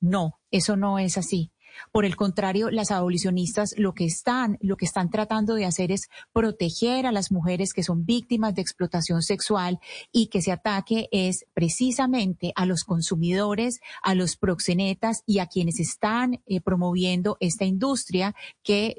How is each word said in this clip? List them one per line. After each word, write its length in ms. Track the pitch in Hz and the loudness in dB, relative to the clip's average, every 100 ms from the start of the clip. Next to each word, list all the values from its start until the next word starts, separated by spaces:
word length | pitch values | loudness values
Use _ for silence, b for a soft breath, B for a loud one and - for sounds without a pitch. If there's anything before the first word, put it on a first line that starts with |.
No, 400 | 175 190 160 - _ | 0 2 0 -4 _
eso 240 | 190 165 | -2 2
no 240 | 202 202 196 | 0 2 0
es 180 | 185 185 | 0 -2
así. 360 | 170 185 160 _ B B B | -2 -2 -4 _ B B B
Por 140 | 214 202 | 0 2
el 100 | - | 2
contrario, 540 | 202 196 196 196 226 | -2 0 0 0 0
las 200 | 220 202 | 0 0
abolicionistas 840 | 196 180 180 185 180 175 - 208 - | 0 2 0 2 0 0 0 -2 0
lo 160 | 196 | -2
que 140 | - 170 | 0 -2
están, 500 | - - 254 233 202 | -2 -2 0 0 0
lo 160 | 190 190 | -2 -2
que 80 | 180 | -2
están 240 | 208 175 | 0 0
tratando 420 | 214 214 220 208 | 0 0 0 0
de 120 | 220 185 | 0 0
hacer 260 | 170 180 | 0 0
es 160 | 196 - B B | -2 -6 B B
proteger 720 | 233 220 214 170 - 233 254 | 0 0 0 -2 0 0 2
a 80 | 254 | 0
las 180 | 202 185 | 0 0
mujeres 440 | 185 170 180 190 | 0 0 0 -2
que 80 | - | -2
son 240 | 175 170 170 | -2 0 0
víctimas 480 | 233 - 233 220 | 0 0 0 0
de 80 | 196 | -2
explotación 580 | 185 - 175 170 156 165 | -4 -4 -2 -2 0 0
sexual 580 | 160 196 - 202 180 180 B B B | 0 -2 0 0 0 -4 B B B
y 180 | 240 220 | 0 2
que 120 | 196 | 0
se 120 | 170 | 0
ataque 540 | 175 214 196 - 226 220 | -2 0 -2 0 -2 0
es 320 | 202 185 180 - | 0 0 -2 -4
precisamente 1000 | - 170 - 254 240 254 254 190 170 - - | 0 0 2 0 2 2 2 0 -2 -4 0
a 80 | |
los 180 | 185 170 | 0 0
consumidores, 960 | - 165 160 165 170 185 208 208 240 240 B B | 0 -2 0 0 2 2 0 0 -2 -4 B B
a 120 | 196 | 0
los 240 | 185 175 - | 2 2 0
proxenetas 840 | 190 170 - 180 190 190 226 220 - | -2 0 0 0 0 0 -2 -2 0
y 140 | 202 | 0
a 80 | 170 | 0
quienes 300 | 190 170 165 | 0 0 0
están, 640 | 160 - 214 233 254 247 - | -4 -2 -2 0 0 -2 -2
eh, 160 | 185 | -4
promoviendo 760 | 185 185 180 180 180 180 175 - | 0 0 2 0 0 2 0 0
esta 260 | 175 - 190 | -2 0 0
industria 680 | 190 269 262 - 180 196 - B B | 0 0 -2 -2 -2 -2 -4 B B
que, 340 | - 202 220 | 0 0 0